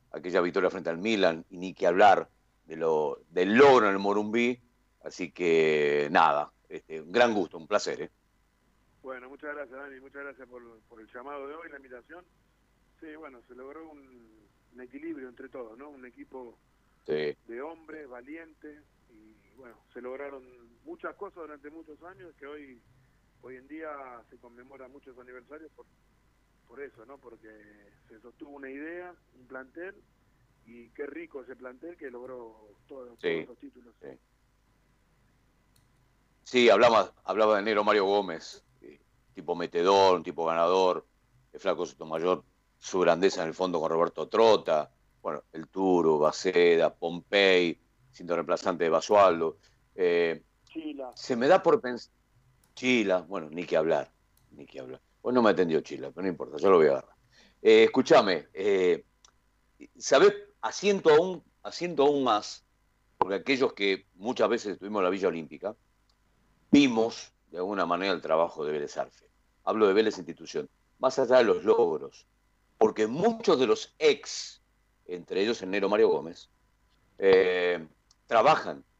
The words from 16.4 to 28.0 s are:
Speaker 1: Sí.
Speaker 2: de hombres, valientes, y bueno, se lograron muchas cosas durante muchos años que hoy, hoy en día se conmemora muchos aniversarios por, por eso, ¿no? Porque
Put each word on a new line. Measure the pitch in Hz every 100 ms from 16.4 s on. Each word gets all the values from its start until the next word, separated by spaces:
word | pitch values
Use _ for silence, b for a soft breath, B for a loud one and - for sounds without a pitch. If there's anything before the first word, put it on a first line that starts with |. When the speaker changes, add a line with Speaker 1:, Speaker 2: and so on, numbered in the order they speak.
| 120 107 _ _ _ _ -
Speaker 1:
Sí. | 76 76 - -
Speaker 2:
de | 117
hombres, | 151 165 151 156 135
valientes, | 123 131 165 160 151 151 147 147 _ _
y | 110 110 113 _ _
bueno, | 123 107 _
se | 123
lograron | 123 131 143 135 127 123 117 120 147
muchas | 175 170 -
cosas | 196 175
durante | 151 147 147
muchos | 160 160 147
años | 170 190 175 139
que | 139
hoy, | 151 139 120 _ _ _ _ _ _
hoy | 120 127
en | 139
día | 156 156 143 131 120 113
se | 123
conmemora | 120 120 131 135 127
muchos | 139 135 123
aniversarios | 123 127 123 156 156
por, | _ - _ _ _ _ _ _ _ _
por | 123
eso, | 139 117 113
¿no? | 139
Porque | 120 113 110 107 104 104 101 _